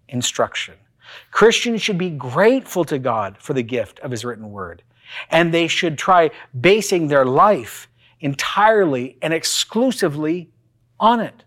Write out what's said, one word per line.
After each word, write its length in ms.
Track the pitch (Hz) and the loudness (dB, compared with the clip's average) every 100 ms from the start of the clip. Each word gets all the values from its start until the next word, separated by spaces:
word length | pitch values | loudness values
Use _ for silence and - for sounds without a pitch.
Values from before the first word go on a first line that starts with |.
| _ | _
instruction. 640 | 123 - - 110 - - - _ _ - - _ | -6 -4 -2 -2 -4 -12 -14 _ _ -20 -20 _
Christians 500 | - 220 220 240 220 | 4 4 4 0 -2
should 160 | - 180 | -2 -2
be 140 | 185 | -4
grateful 760 | 147 127 135 214 269 - 185 151 | -6 -4 2 4 2 0 -4 -2
to 120 | 143 | -2
God 380 | 127 113 98 98 | -2 -2 -4 -8
for 140 | - | -6
the 100 | 135 | -4
gift 380 | 113 123 101 - | -2 -4 -6 -10
of 100 | 143 | -10
his 140 | 120 | -8
written 260 | 123 110 107 | -8 -10 -12
word, 320 | 101 90 85 _ _ - - - | -12 -12 -14 _ _ -20 -18 -2
and 240 | 160 170 | 0 2
they 140 | 170 165 | 0 0
should 280 | - 170 143 | -2 -4 -2
try 360 | - 180 160 - - 127 | 2 4 4 0 -14 0
basing 460 | 175 220 - 185 151 | 2 2 2 -2 2
their 180 | 143 | 2
life 640 | 127 139 202 170 110 - - _ _ _ | 4 4 4 2 -4 -16 -20 _ _ _
entirely 1000 | 143 139 - - 214 220 180 127 131 - | -8 -6 -4 2 4 4 2 0 -6 -8
and 100 | 156 | -4
exclusively 1200 | 160 - - - 220 262 - 180 143 156 180 165 _ _ _ _ - | -4 -4 -6 -4 -2 0 0 -2 -2 -4 -4 -8 _ _ _ _ 0
on 180 | - 240 | 2 2
it. 240 | 180 - | -2 -12